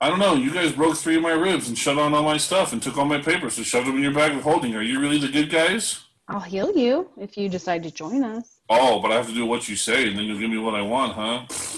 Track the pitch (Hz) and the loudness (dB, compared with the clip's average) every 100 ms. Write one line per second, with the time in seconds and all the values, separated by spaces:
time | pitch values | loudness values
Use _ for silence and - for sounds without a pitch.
0 | 139 185 202 147 131 175 165 131 165 156 | 0 2 4 4 2 0 0 2 2 2
1 | 165 160 165 160 185 160 120 113 - 143 | 2 2 2 2 2 0 -2 -4 -2 2
2 | 147 147 151 151 - 185 180 117 131 139 | 2 2 2 0 0 2 0 -2 -4 -2
3 | 143 143 160 175 131 - 110 165 135 135 | 0 0 0 -2 -2 -6 -2 0 0 0
4 | 143 147 151 139 143 165 127 110 110 135 | 0 2 2 2 2 2 0 -2 -2 0
5 | 143 147 139 147 151 165 170 220 - - | 0 0 0 0 2 2 2 0 -2 -6
6 | - _ - 202 180 190 285 370 240 285 | -12 _ -10 -10 -6 -4 0 2 2 2
7 | 370 - 202 208 196 180 180 170 165 - | -2 -10 -12 -6 -4 -4 -2 -4 -4 -10
8 | 160 262 233 220 - _ - - 123 104 | -4 -2 -2 -4 -12 _ 0 4 4 4
9 | 107 113 117 117 117 120 113 101 - 123 | 2 0 0 -2 -2 -2 -4 -4 0 2
10 | 113 98 107 101 113 110 110 107 101 127 | 0 -2 -4 -4 -2 -2 -2 -2 0 0
11 | 123 98 110 123 123 - - | 0 -2 -4 -4 -6 -10 -8